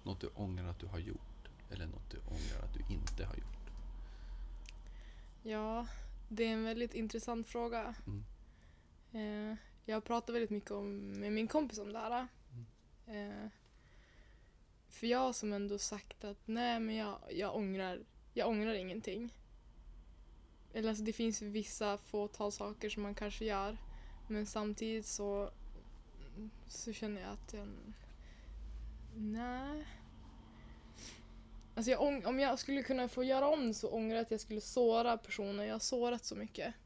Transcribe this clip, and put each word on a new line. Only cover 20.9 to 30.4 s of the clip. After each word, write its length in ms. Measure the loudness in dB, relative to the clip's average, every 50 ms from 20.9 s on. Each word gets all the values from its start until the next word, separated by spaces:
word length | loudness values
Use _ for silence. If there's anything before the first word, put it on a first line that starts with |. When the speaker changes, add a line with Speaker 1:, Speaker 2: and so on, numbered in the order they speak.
| 2 2 0
Speaker 2:
det 100 | 0 2
finns 280 | 4 4 4 4 2
vissa 560 | -2 0 0 0 0 0 -2 0 2 2 2
fåtal 540 | 0 -2 0 0 2 2 0 0 0 0 0
saker 380 | 2 0 -4 -4 -4 -2 -2 -2
som 140 | 0 0 -2
man 120 | -2 -2
kanske 300 | -2 -2 -2 -2 0 0
gör, 320 | 2 2 4 2 0 -2 -4 -8 -10 -10 -10 -10 -12 -12 -12 -6
men 180 | -2 0 0 0
samtidigt 600 | 0 0 0 0 0 0 0 0 0 0 0 0
så, 460 | -2 -2 0 0 2 2 2 0 0 -4 -8 -10 -10 -10 -12 -12 -14 -14 -16 -16 -16 -14 -12 -12 -10 -8 -8 -10 -10 -10 -12 -14
så 260 | -12 -8 -6 -6 -6 -4
känner 280 | -2 -2 -4 -2 -4
jag 100 | -4 -6
att 220 | -6 -6 -8 -8 -8
jag, 140 | -8 -8 -8 -10 -10 -10 -12 -12 -12 -14 -16 -14 -14 -14 -14 -14 -14 -12 -12 -10 -10 -8 -8 -8 -8 -8 -8 -8 -10 -10 -10 -6
nej. 680 | -2 -2 0 0 0 0 -2 -2 -2 -2 -2 -2 -4 -4 -6 -10 -12 -14 -14 -14 -14 -14 -14 -14 -14